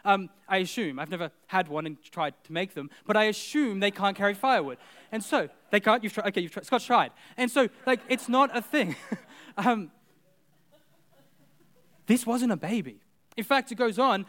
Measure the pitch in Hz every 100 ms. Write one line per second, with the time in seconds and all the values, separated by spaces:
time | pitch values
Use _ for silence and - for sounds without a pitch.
0 | 202 196 185 _ - 190 185 - 185 131
1 | 156 175 165 - - 190 170 147 156 147
2 | - - 151 - - 160 190 - 143 -
3 | - 214 214 208 - 302 269 196 202 196
4 | 196 196 202 196 269 240 139 127 - -
5 | - 220 - 294 151 - _ 208 214 233
6 | 214 - 202 190 175 - - 254 - 240
7 | 135 - - - 247 285 240 - - 262
8 | - 254 - 247 277 240 220 294 190 -
9 | - 220 - - - - 233 226 165 _
10 | _ _ _ _ _ _ _ 294 _ _
11 | _ 269 _ _ _ _ _ _ _ _
12 | - 240 240 240 247 175 160 226 139 104
13 | _ _ _ - 214 277 254 220 240 202
14 | 262 196